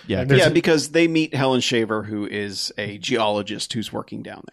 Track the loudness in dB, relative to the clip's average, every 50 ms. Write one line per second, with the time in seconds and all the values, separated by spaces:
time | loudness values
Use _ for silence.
0 | -6 -4 -2 -2 2 4 6 6 6 6 4 4 4 4 2 2 2 2 2 2
1 | 4 4 4 2 0 0 0 0 2 2 2 2 2 2 2 0 2 0 -2 -4
2 | -4 -4 -6 -6 -6 -4 -4 -6 -6 -6 -6 -6 -8 -8 -6 -6 -6 -6 -8 -8
3 | -4 -2 0 2 2 2 0 0 -2 -4 -6 -8 -8 -6 -6 -6 -6 -6 -8 -10
4 | -8 -8 -12 -12 -12 -12 -14 -16 -18 -20